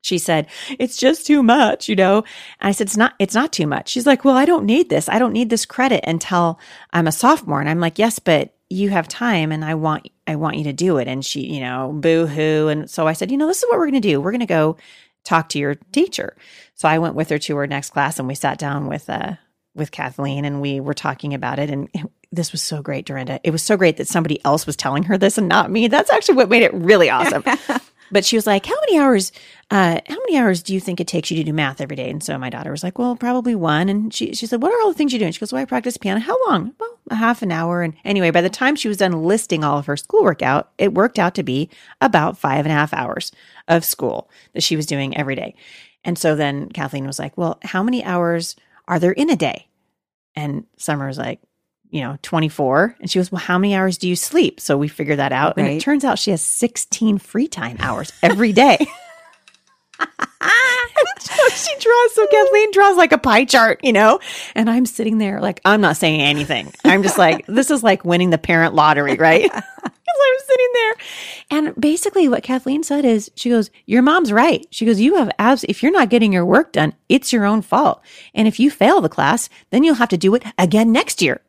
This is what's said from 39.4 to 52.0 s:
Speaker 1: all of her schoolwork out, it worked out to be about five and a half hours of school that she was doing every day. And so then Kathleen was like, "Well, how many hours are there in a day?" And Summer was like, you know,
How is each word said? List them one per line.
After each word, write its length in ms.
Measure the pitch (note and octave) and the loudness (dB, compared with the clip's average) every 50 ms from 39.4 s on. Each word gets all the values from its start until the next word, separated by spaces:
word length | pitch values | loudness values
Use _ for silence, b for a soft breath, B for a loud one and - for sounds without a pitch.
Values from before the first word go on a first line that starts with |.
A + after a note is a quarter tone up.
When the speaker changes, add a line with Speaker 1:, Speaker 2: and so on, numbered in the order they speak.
| - - F3+ D#3 D3+ | 0 -2 -4 -2 0
Speaker 1:
all 140 | D3 C#3+ | 0 -2
of 80 | D3 C#3 | -2 -2
her 100 | - C#3+ | -4 -6
schoolwork 460 | C#3+ - _ - A4 G4+ G#3+ D#3 - | -6 -6 _ 2 4 4 4 2 0
out, 300 | C#3 B2+ C3+ D3+ - _ _ | 0 0 0 0 -2 _ _
it 160 | - - G3+ - | -2 -2 0 2
worked 260 | F3 G3+ B3 _ A3 | 2 0 0 _ 0
out 160 | F3 F3 - | 0 0 -2
to 80 | - D#3+ | -4 -4
be 260 | C3 B2+ C3+ D#3 F3+ B B B B B B | -4 -4 -4 -4 -6 B B B B B B
about 360 | C4 C4 G3+ E3 D3+ E3+ - | -2 2 2 2 0 0 -4
five 280 | _ - C#3+ C3+ D3 D3 | _ -4 -2 -2 0 -2
and 80 | D3+ D#3 | 0 0
a 20 | |
half 180 | D3 D3+ D3+ - | 0 0 -2 -2
hours 380 | D3 B2+ - - - - - b b b b b b b - | -6 -6 -6 -6 -8 -10 -12 b b b b b b b 0
of 160 | E3 E3+ E3 | 0 0 0
school 440 | - - - C#3+ B2 A1+ A1 - b b b b b b | -2 -6 -4 -4 -4 -4 -6 -10 b b b b b b
that 80 | - - | -6 -4
she 120 | - E3 | -2 -2
was 100 | D3+ D3+ | -4 -4
doing 300 | - D3+ C#3 C#3 C3+ - | -4 -4 -4 -4 -4 -4
every 200 | - D3 C3+ C3+ | -4 -4 -4 -4
day. 200 | B2 - - - B B B B B B B B B _ | -6 -8 -12 -14 B B B B B B B B B _
And 140 | F3 F3 - | -6 -6 -2
so 160 | - E3 D3+ | 0 0 0
then 320 | D3 D3+ C#3+ C#3 C#3+ C#3+ | 0 -2 -2 -4 -6 -10
Kathleen 400 | - - - D3 C3+ - C#3 C3+ | -10 -10 -10 -10 -8 -8 -10 -10
was 100 | C3+ C#3 | -10 -10
like, 200 | - C#3+ C#3 _ | -10 -12 -10 _
"Well, 220 | - F3 E3 - _ - | -6 -4 -4 -6 _ -12
how 180 | G3+ - F#3 | -8 -6 -4
many 220 | G3 A#3+ B3+ B3 - | -2 -2 -4 -4 -4
hours 540 | - F#3 F3 F3 E3+ E3+ E3+ E3+ - - b b b b b b - | -4 -4 -2 -2 -2 -2 -4 -6 -8 -14 b b b b b b -4
are 100 | F3 E3 | -2 0
there 140 | E3+ F3+ - | 0 0 2
in 160 | - C#4+ D#4+ | 2 0 0
a 80 | D4 | 0
day?" 300 | E3+ E3 C3 - - _ _ _ _ _ _ _ _ _ _ _ _ _ _ _ | 0 0 -4 -4 -8 _ _ _ _ _ _ _ _ _ _ _ _ _ _ _
And 300 | D#3 D3+ D3 C#3 D3 - _ _ | -10 -8 -8 -8 -8 -12 _ _
Summer 320 | _ - - D3+ C#3+ C#3 | _ -6 -6 -4 -4 -4
was 100 | C#3 C3 | -8 -8
like, 220 | C#3+ B2 - - _ _ _ _ _ _ _ _ _ _ _ - | -8 -8 -10 -10 _ _ _ _ _ _ _ _ _ _ _ -8
you 60 | |
know, 160 | D3+ | -8